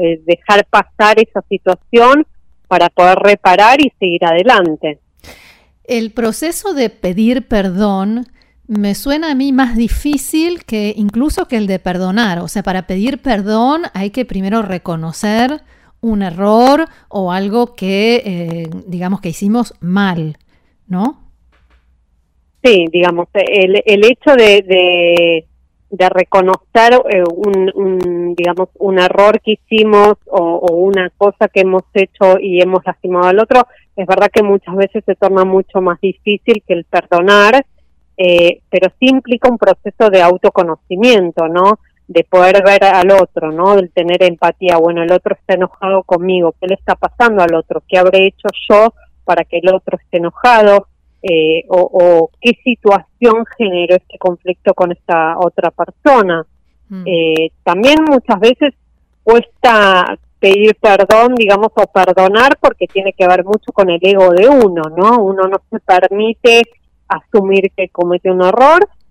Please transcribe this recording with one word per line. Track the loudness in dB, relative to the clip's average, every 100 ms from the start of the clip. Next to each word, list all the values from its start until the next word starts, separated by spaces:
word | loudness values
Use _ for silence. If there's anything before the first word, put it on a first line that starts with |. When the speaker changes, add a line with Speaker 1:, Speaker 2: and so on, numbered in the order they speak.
Speaker 1:
el | -4 -4 -4
dejar | -4 0 0 0
pasar | -2 -4 -2 0 2
esa | 0 -4 -8
situación | -6 -4 -4 _ 2 4 4 0 _ _ _ _
para | -2 0
poder | 2 2 4
reparar | 2 2 2 4 4 4
y | 0 -4
seguir | -6 -4 -2
adelante. | 0 2 2 0 -4 -8 -12 _ _ -20 -20 _ _ _ _
Speaker 2:
El | -8 -6 -6
proceso | -6 -6 -4 -8 -6 -6
de | -4 -4
pedir | -4 -6 -2 -2 -2 -2
perdón | -4 -2 -2 -2 -2 -4 -6 -10 _ _ _ -10
me | -6 -4 -4
suena | -4 -4 -4
a | -4
mí | -2
más | -2 -2 -2
difícil | -4 -4 -4 -6 -4 -4 -4 -6
que | -8 -6 -6 -4
incluso | -4 -2 -4 -4 -6
que | -6
el | -4
de | -6
perdonar. | -6 -6 -4 -2 -4 -6
O | -8
sea, | -8
para | -6 -6 -6
pedir | -6 -6 -6
perdón | -4 -4 -4 -2 -2 -2 -6
hay | -8 -8
que | -8
primero | -8 -8 -6 -4
reconocer | -6 -8 -8 -10 -10 -8 -6 -2 -4 -6 -14 _ _ _
un | -6 -4
error | -6 -4 0 2 2 2 -2 _ _
o | -8 -6
algo | -4 -4 -4 -4 -6
que, | -6 -2 0 -2
eh, | -4 -8 -8 -10 -12 -14 -12
digamos, | -10 -6 -6
que | -8
hicimos | -6 -4 -2 -4 -8
mal, | -4 -2 -2 -2 -8 -10 _ _ _ _ -10
¿no? | -6 -6 -8 _ _ _ _ _ _ _ _ _ _ _ _ _ _
Speaker 1:
Sí, | 2 2 0
digamos, | 0 -2 -2 -4
el, | -4 -2 0 0 0 0
el | 2 2
hecho | 2 2 4
de, | 4 2
de, | 2 0 0 0 0 2 0 -2 -6 _ _ _ _
de | -2 0
reconocer, | 0 0 0 0 -2 _ 2 4 4 2
eh, | -2 -2
un, | -2 -4 -2 -2 -2
un, | -4 -4 -4 -6 -6 -4
digamos, | -4 -4 -6 _
un | -4 0
error | 0 2 2 2
que | -2 -6
hicimos | _ -2 2 4 4 2 -4
o, | -4
o | -2 -2 -2 0
una | 0 -2 -4 -2
cosa | -2 0 -2
que | 0
hemos | -2 -2 -4
hecho | -4 -4 _ 2 2
y | 0 0
hemos | 0 0 -4
lastimado | -8 -6 -2 0
al | 0
otro, | 2 2 0 _ _ -10
es | -4
verdad | 0 0
que | 0
muchas | 0 -2 -2 -4
veces | -4 -4 -6
se | -2
torna | 0 0
mucho | 0 0 -2 -4
más | -4 -4
difícil | -6 -6 -6 -4 -2 -2 -2
que |
el | -6 -4
perdonar, | -6 -2 0 2 4 4 2 0 _ _ _ _ -4
eh, | 0 2 2 -2 _
pero | -2 -2 0
sí | 0
implica | 0 -2 -2 0
un | 0
proceso | 0 -2 -4 -2 2
de | 4
autoconocimiento, | 2 2 0 0 -2 -6 -10 -2 2 2 0 -4 -4
¿no? | 0 0 0 _ _ -6
De | -4
poder | 0 2 4 4
ver | 4 4
al | 4 2 4
otro, | 4 2 -4 -8
¿no? | -2 0 2
Del | 0
tener | -4 -2 0
empatía. | 0 0 -4 -2 -2 0
Bueno, | 0 -2
el | -2
otro | -2 -2
está | -8 -4 -4
enojado | -4 -6 -4 -4
conmigo. | -2 -4 -2 -2 -2 -4
¿Qué | -6
le | -6
está | -4
pasando | -4 -4 -2 0 2
al | 0 -2
otro? | -4 -10 -4
¿Qué | 0
habré | 2 2 0
hecho | -2 -8 -8 0
yo | 4 4 0 _ _
para | -4 -4
que | -2 -2
el | 0
otro | -2 -4 -10
esté | _ -6
enojado? | -6 -2 2 4 4 2 0 _ _ _
Eh, | -4 -2 0 -2 -2
o, | 0
o | 0 2 4 4 0 _
qué | -2 -2
situación | -4 -2 0 0 -2 _ 0 0 -4 -6
generó | -4 -4 0 0
este | -2 -8
conflicto | -6 -4 -6 -4 -4 -2
con | -4
esta | -4 -4 -2 -2 -2
otra | -4 -2 -6
persona. | -6 -8 -4 2 2 2 -4 -8 _ _ _ _
Speaker 2:
Mm. | -14 -6
Speaker 1:
Eh, | -4 -2 -2 -4 -6
también | -4 0 2 2 2
muchas | 0 0 0
veces | 0 0 -2 -4 _ _ _ _
cuesta | 0 0 0 _ 0 2 4 2 0 -6 _ _
pedir | 0 2 2 2
perdón, | 2 2 4 4 2
digamos, | 2 0 0 0
o | -2 -2
perdonar | 0 2 2 2 2 2 2
porque | 0 -2 -4
tiene | -4 -6
que | 0 2
ver | 2 0
mucho | -4 -4
con | -2 0
el | 0
ego | 0 4 4
de | 4 4
uno, | 6 4 0 -6 -2
¿no? | 2 2
Uno | 0 -2 -2
no | -4 -8
se | -10
permite | -2 0 0 -2 -4 -2 2 2 2 _ _ _ -10
asumir | -10 -4 -2 0 0 0 -2
que | -8
comete | -6 -4 -2 -2
un | 0
error, | 0 4 4 4 0 -4 _